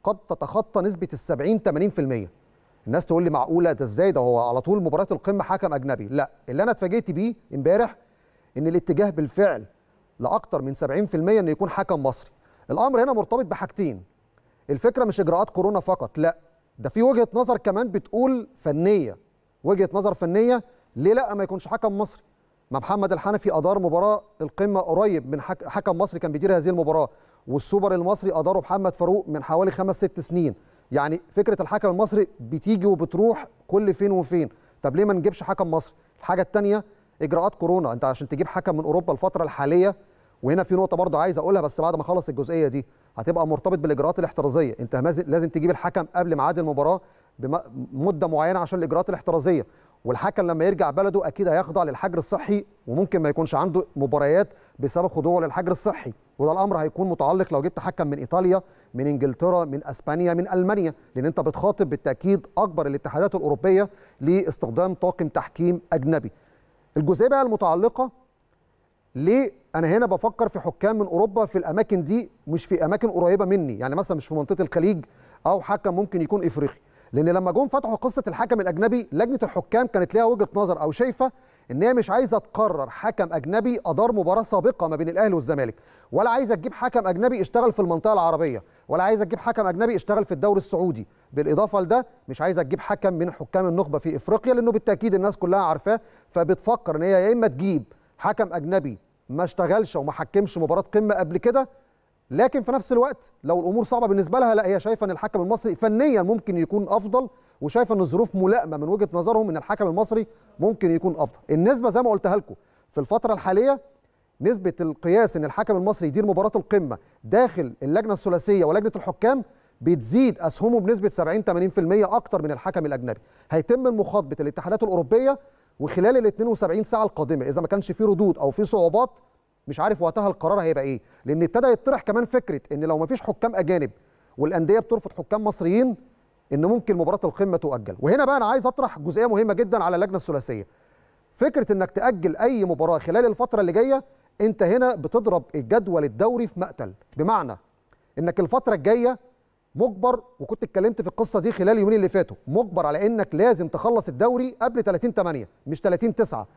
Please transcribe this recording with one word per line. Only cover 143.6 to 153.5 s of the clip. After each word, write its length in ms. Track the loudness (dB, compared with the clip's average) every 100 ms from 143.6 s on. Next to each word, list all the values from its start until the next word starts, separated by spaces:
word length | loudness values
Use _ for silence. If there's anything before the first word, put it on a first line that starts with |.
اللي 120 | 2
جاية، 320 | 2 2 2 -2 _ _ -2
أنت 220 | -2 2
هنا 320 | 2 4 2
بتضرب 480 | 0 -2 -2 0 0 -2
الجدول 500 | -8 0 0 2 0
الدوري 420 | -2 0 0 0 -4
في 140 | -6
مقتل، 320 | -10 -8 -14 -14 _ -4
بمعنى 420 | 0 0 -2 -8 _ _ _ _ _ -6
إنك 220 | -4 -2
الفترة 340 | 0 0 0
الجاية 440 | 0 2 2 2 -2 -8 _ _ _ _
مجبر، 480 | -2 -2 0 0 0 -4 _
وكنت 220 | -10 -8
اتكلمت 400 | -4 0 0 0
في 60 | -6
القصة 320 | -4 -2 0
دي 120 | -2
خلال 180 | 0 2
اليومين 240 | 4 4 2
اللي 120 | 2
فاتوا، 280 | 0 -2 -6 -4
مجبر 400 | -2 -2 -2 -2
على 200 | 0 0
إنك 280 | 0 -2
لازم 340 | 2 2